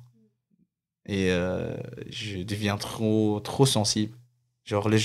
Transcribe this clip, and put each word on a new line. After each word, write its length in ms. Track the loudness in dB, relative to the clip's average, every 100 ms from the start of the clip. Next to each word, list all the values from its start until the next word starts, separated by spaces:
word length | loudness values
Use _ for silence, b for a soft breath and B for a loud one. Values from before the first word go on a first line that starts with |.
| -20 _ _ _ _ _ _ _ _ _ -6
Et, 220 | 0 2
euh, 440 | 2 0 -2 -4 -8 -10 -14 -14
je 320 | -12 -10 -8
deviens 360 | -6 -2 -2 -2
trop, 640 | -4 -2 2 2 2 0
trop 240 | -2 4 4
sensible. 520 | 4 2 0 -2 -4 -20 _ _ _
Genre, 240 | -4 0 4
les, 140 | 4